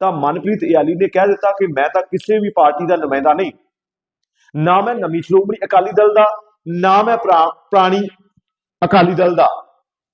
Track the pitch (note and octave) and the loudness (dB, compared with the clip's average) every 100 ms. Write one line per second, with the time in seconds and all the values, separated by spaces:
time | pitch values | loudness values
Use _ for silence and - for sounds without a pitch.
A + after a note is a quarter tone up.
0 | F#3+ D#3+ C#3+ F3 F#3+ G3+ E3 D#3+ D3+ F3+ | -4 -2 -4 -4 -6 -4 0 0 0 -2
1 | G3 F#3 G3+ G3+ G3+ G3 F#3 C3+ D3+ F#3+ | -2 0 0 0 -2 -2 -4 -2 -2 -2
2 | F#3 F#3 - G#3+ G#3 - F#3 F3+ F3 E3+ | -4 -6 -2 -2 0 2 2 2 -2 -2
3 | D3+ C#3 D3+ D3+ F3 - _ _ _ _ | -2 -2 0 0 -4 -8 _ _ _ _
4 | _ _ _ _ _ D3+ F3 F#3+ A3 A#3+ | _ _ _ _ _ -2 2 2 0 -6
5 | F3 E3 D#3 F#3+ G3+ A3 G3 F#3+ G3 G#3 | -6 -6 0 2 2 -2 0 0 0 2
6 | G#3+ G#3+ G#3+ G#3+ _ _ E3 F3 F#3+ G3+ | 2 4 0 -2 _ _ -10 -2 2 2
7 | A3 A3+ F#3+ E3 E3 - _ G3 F#3 G3 | 2 -2 0 2 0 -4 _ 0 2 0
8 | G3 - _ _ _ _ _ _ F3+ G3 | -4 -12 _ _ _ _ _ _ 2 4
9 | F3 F3 F3+ E3+ C3+ - - _ _ _ | 4 2 0 2 0 0 -14 _ _ _
10 | _ | _